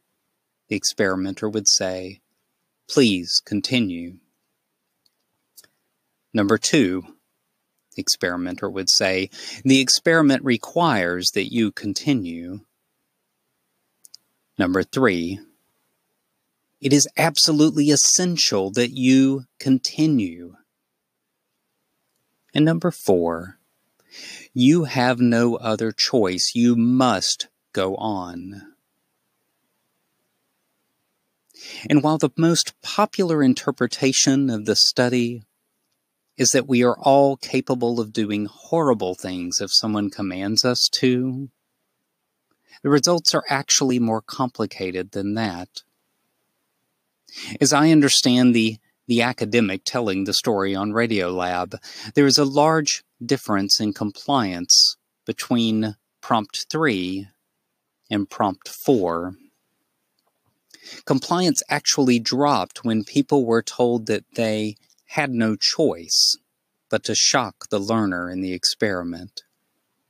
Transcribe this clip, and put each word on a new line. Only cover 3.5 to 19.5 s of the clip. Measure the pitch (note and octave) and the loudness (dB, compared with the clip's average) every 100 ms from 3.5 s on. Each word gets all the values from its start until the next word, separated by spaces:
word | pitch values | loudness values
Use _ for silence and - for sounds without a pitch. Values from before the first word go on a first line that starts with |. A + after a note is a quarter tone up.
| G#2 - B2+ G#2 F2 E2+ F2+ _ _ _ _ _ _ _ _ _ _ _ _ _ - _ _ _ _ _ _ _ | -4 -2 -2 -2 -6 -10 -16 _ _ _ _ _ _ _ _ _ _ _ _ _ -20 _ _ _ _ _ _ _
Number | A2 G2+ A2 | -2 0 0
two, | - D#3+ G2+ F#2 - _ _ _ _ _ _ _ _ | 2 2 2 0 -8 _ _ _ _ _ _ _ _
the | - | -8
experimenter | - - F#2 F2+ F2+ F2 G2 | -6 -4 -4 -4 -8 -8 -8
would | F#2+ F2+ | -6 -2
say, | - G2 F#2+ F#2+ - - - | 0 0 -2 -4 -10 -18 -4
"The | C3 C3+ | 2 4
experiment | B2+ - - E3 D3 C3 | 4 0 2 4 4 2
requires | C#3 A#2 - - E3+ A2+ F2 F2+ F#2 | 0 -2 -2 0 0 2 0 -2 -2
that | - G#2+ | -2 -2
you | A#2+ G#2+ | -2 -2
continue." | - G#2+ F#2+ - C3 F2 E2+ F2 G2+ - _ _ _ _ _ _ _ _ _ _ _ _ _ - - _ _ _ - | -4 -8 -4 -2 -2 -4 -10 -12 -14 -18 _ _ _ _ _ _ _ _ _ _ _ _ _ -20 -20 _ _ _ -4
Number | F#2 F#2 | -2 0
three, | F2+ - B2+ F2+ E2+ G2 - _ _ _ _ _ _ _ _ _ _ _ _ _ | -2 2 2 2 -4 -8 -14 _ _ _ _ _ _ _ _ _ _ _ _ _
"It | C#3 | 2
is | C#3+ C#3 - | 2 2 0
absolutely | D#3+ D3 - D3+ D#3 C3 D3 | 0 2 2 4 4 4 2
essential | C#3+ - C#3+ C#3+ E3 - G#2 F#2+ | 4 4 2 2 0 0 0 0
that | A2 A#2+ | 0 -2
you | C3 B2+ C3 C3+ C3+ B2+ | 2 4 6 4 2 -6